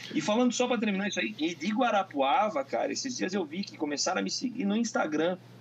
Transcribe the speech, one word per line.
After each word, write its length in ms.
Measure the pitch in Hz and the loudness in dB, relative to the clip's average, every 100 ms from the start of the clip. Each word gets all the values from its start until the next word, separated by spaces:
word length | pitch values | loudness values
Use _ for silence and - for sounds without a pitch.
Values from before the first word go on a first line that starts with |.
| - | -6
E 60 | 311 | -2
falando 320 | - 226 247 | 2 4 4
só 160 | 262 247 | 2 2
pra 100 | 233 | 2
terminar 300 | 214 190 202 | 0 0 -2
isso 100 | 185 | -2
aí, 160 | 214 208 | -4 -2
e 160 | 170 | -2
de 200 | 170 208 | -2 -2
Guarapuava, 920 | 214 240 208 190 143 135 170 214 277 | 2 4 2 2 0 2 4 2 0
cara, 300 | - 113 113 | -2 0 0
esses 240 | - 262 240 | -2 -6 -4
dias 180 | 185 | -2
eu 100 | 196 | -2
vi 200 | 147 185 | -2 -6
que 120 | - - | -8 -4
começaram 440 | 147 139 175 190 | -4 0 0 0
a 20 | |
me 80 | 196 | -2
seguir 340 | - 247 - | -2 -4 -2
no 120 | 196 214 | 0 2
Instagram. 600 | 220 - 165 151 170 180 - - | 0 0 0 2 0 -2 -8 -20